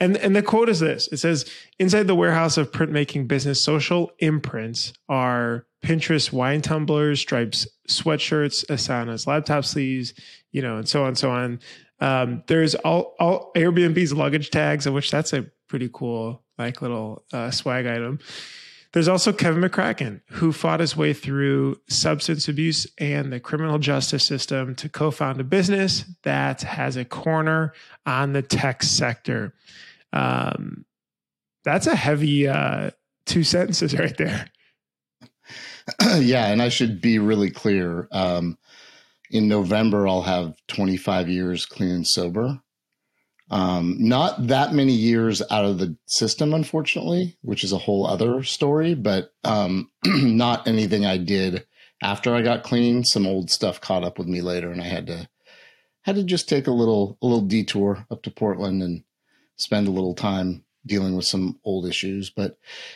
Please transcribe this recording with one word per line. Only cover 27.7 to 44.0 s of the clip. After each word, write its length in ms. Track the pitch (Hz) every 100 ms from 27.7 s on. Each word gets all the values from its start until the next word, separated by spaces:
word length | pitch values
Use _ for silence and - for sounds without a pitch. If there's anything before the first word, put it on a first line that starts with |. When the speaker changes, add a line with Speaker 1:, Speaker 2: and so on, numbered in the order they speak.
| - - - -
Speaker 1:
on 260 | 127 139
the 80 | 139
tech 420 | - 135 139 127
sector. 720 | - - 127 120 - 120 104 - - - - - _
Um, 720 | - 64 64 50 - - - - _ _ _ _ _ _ _
that's 220 | - 175 -
a 100 | 220
heavy, 520 | 131 147 151 143 139
uh, 440 | 139 - - 50 - _ _ -
two 160 | 175
sentences 500 | 156 175 190 170 156 143
right 180 | 160 139
there. 300 | 156 104 -
Speaker 2:
<clears throat> 60 | _ _ _ _ _ _ _ - _ - - - - - - 233 180
Yeah, 280 | 123 127 104
and 160 | 107
I 60 | 120
should 320 | 120 120 95
be 180 | 120 110
really 320 | 104 107 98
clear. 580 | - 110 98 87 85 -
Um, 440 | 98 92 87 85 82 _ - - - _ _ -
in 180 | 110 107
November, 600 | 107 90 107 110 101 98
I'll 140 | 92
have 320 | 92 90 85 - -
twenty-five 600 | - 95 92 - 92 87
years 380 | 90 90 90 -
clean 240 | - 92
and 160 | 90 80
sober. 540 | - 87 95 123 135 - _ _ _ _ _ _ _ -
Um, 460 | 101 92 90 85 90